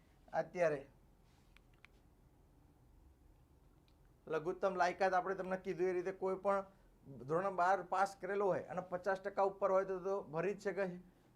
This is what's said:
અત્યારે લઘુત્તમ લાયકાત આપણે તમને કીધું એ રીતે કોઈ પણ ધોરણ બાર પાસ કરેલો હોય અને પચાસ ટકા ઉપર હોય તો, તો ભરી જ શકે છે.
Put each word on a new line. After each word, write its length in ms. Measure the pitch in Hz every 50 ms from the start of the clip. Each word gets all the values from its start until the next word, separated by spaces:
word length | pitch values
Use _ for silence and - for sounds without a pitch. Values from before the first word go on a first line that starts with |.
| - - - - - - -
અત્યારે 540 | 160 160 - - 180 170 160 147 135 139 - - - - - - _ _ - - - - - - - - _ - - - - - - - - _ - - - - _ - _ _ - - - _ - - - - - - - - _ - - - - - _ _ _ _ - _ _ _ _ - _ _ _ _ _ _ -
લઘુત્તમ 480 | 156 160 151 175 185 - - 196 190
લાયકાત 380 | 180 175 180 180 - 196 190 185
આપણે 220 | 180 180 185 190
તમને 220 | 185 185 185 185 185
કીધું 300 | 185 196 175 160 180 185
એ 60 | 180
રીતે 180 | 180 170 190
કોઈ 240 | 185 - 190 185 190
પણ 280 | 190 196 202 196 196 196 - - - - - - _ - 135 139 123 120 135
ધોરણ 280 | 156 170 190 196 190
બાર 280 | 175 175 180 196 190 170
પાસ 320 | - 185 185 196 - -
કરેલો 300 | - - 180 202 202 208
હોય 240 | 190 175 131 - -
અને 120 | - 180
પચાસ 380 | 180 - 180 - - 202 190 190
ટકા 240 | - 196 - - 196
ઉપર 280 | 196 190 - 202 190
હોય 140 | 190 190 196
તો, 140 | 190 190 185
તો 220 | 175 196 196 202
ભરી 320 | - - 147 165 165 196 202
જ 60 | 196
શકે 280 | - 202 175 185 202 180
છે. 120 | 175 180 - - - _ _ _ _